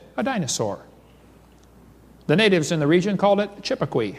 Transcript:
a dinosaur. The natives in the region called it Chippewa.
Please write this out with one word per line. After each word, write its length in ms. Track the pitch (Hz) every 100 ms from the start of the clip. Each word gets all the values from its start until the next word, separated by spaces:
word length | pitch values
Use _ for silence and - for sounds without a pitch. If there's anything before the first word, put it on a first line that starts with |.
| - -
a 60 |
dinosaur. 640 | 247 233 139 - 107 92 - - _ - - - - _ _ - - - - - -
The 100 | 160
natives 360 | 214 180 147
in 80 | 165
the 60 | 143
region 300 | 180 196 185
called 240 | 202 196
it 100 | 208 -
Chippewa. 500 | - 269 143 131 104